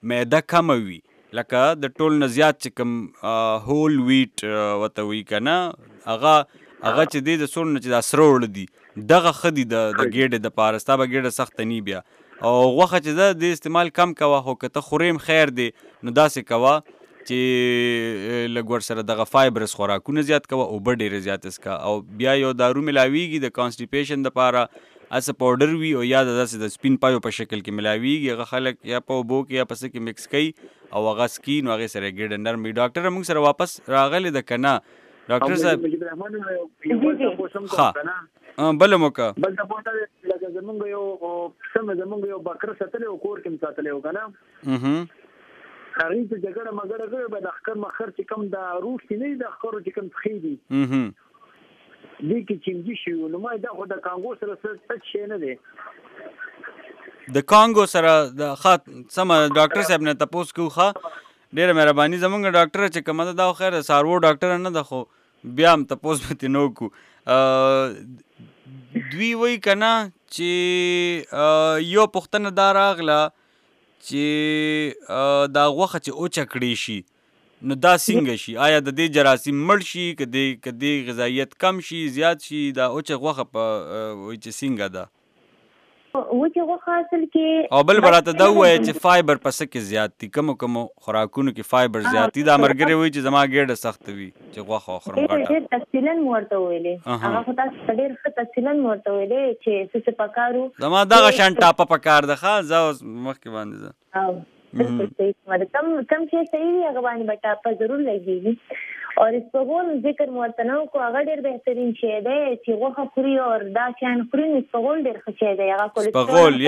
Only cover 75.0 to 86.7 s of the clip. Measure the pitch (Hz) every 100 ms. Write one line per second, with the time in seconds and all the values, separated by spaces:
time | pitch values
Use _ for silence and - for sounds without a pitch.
75 | - 110 139 143 143 139 147 143 185 170
76 | - 139 170 - 135 127 123 117 - 107
77 | - _ _ _ _ _ 123 135 165 175
78 | - 220 143 113 - 113 147 151 139 139
79 | 165 147 139 131 - 143 156 202 190 175
80 | 175 165 131 131 135 123 - 117 139 147
81 | 123 117 123 127 135 _ 185 190 170 165
82 | 156 131 160 170 - 151 143 131 127 131
83 | 156 139 143 139 123 110 113 107 78 101
84 | 110 107 98 113 113 110 139 120 101 92
85 | 92 _ _ _ _ _ _ _ _ _
86 | _ 269 - 247 311 330 330